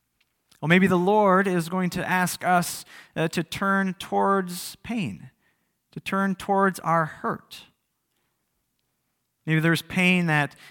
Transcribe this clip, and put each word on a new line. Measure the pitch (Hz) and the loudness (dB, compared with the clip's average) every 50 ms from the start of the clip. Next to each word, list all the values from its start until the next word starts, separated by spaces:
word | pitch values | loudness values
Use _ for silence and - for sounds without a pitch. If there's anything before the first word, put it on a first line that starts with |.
| _ _ _ _ _ _ _ _ _ _ _ _ | _ _ _ _ _ _ _ _ _ _ _ _
Well, | 147 156 | 2 4
maybe | 175 185 190 180 | 4 6 6 4
the | 185 | 4
Lord | 175 175 196 214 214 208 190 185 190 196 196 | 4 4 4 4 4 4 4 4 4 2 2
is | 180 175 156 165 | 0 -2 -2 -2
going | 185 185 180 175 | -4 -4 -2 -2
to | - 180 - - | -4 -4 -4 -2
ask | 185 185 180 165 - - - | -2 0 0 -2 -4 -4 0
us, | 175 180 175 175 - - - - - - - - _ - | 2 2 2 0 -2 -8 -12 -14 -18 -20 -20 -20 _ -6
uh, | - 160 160 | -4 -4 -4
to | - 180 | -4 -4
turn | 165 - - - 196 196 196 196 190 190 175 | -6 -6 -6 -4 -2 0 0 0 0 -2 -4
towards | - - - 202 202 196 196 196 190 185 175 175 180 - - - - | -8 -8 -4 -2 0 2 2 2 0 -2 -4 -8 -12 -12 -14 -16 -14
pain, | - - 240 233 165 110 87 - 135 131 _ _ _ _ _ _ _ _ _ _ _ _ | -12 -8 -6 -6 -6 -6 -8 -10 -16 -20 _ _ _ _ _ _ _ _ _ _ _ _
to | - - | -18 -16
turn | - - 196 196 196 196 180 | -8 -4 -2 -2 -2 -2 -4
towards | - - 208 196 196 196 190 175 - | -4 -4 -2 0 2 2 2 0 -2
our | - 165 165 165 160 | -2 0 0 0 0
hurt. | 151 - - - 226 - - _ - - - - _ _ _ _ _ _ _ _ _ _ _ _ _ _ _ _ _ _ _ _ _ _ _ _ _ _ _ _ _ _ _ _ _ _ _ - | -2 -6 -8 -8 -8 -8 -8 _ -20 -20 -20 -20 _ _ _ _ _ _ _ _ _ _ _ _ _ _ _ _ _ _ _ _ _ _ _ _ _ _ _ _ _ _ _ _ _ _ _ -4
Maybe | 156 160 160 | 0 0 2
there's | 160 165 165 - | 2 2 0 0
pain | - - - 185 180 180 185 180 175 | -2 -4 -2 2 2 4 4 2 2
that, | 160 151 147 143 - - - - - | 2 2 0 0 -2 -6 -14 -20 -14